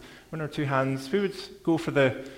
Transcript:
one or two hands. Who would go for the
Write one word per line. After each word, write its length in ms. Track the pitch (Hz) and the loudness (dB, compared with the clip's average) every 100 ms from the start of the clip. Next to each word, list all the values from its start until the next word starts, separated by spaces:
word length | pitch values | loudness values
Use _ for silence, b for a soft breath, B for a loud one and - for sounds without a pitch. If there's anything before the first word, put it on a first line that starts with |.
| B B B | B B B
one 100 | 160 | -8
or 80 | 151 | -6
two 160 | - | -2
hands. 440 | 139 131 135 135 135 | 0 2 2 -2 0
Who 160 | 202 | 0
would 120 | 196 - - - | 0 -4 -14 -6
go 160 | - 160 | 0 0
for 140 | - | 2
the 340 | 143 131 - B | 4 4 2 B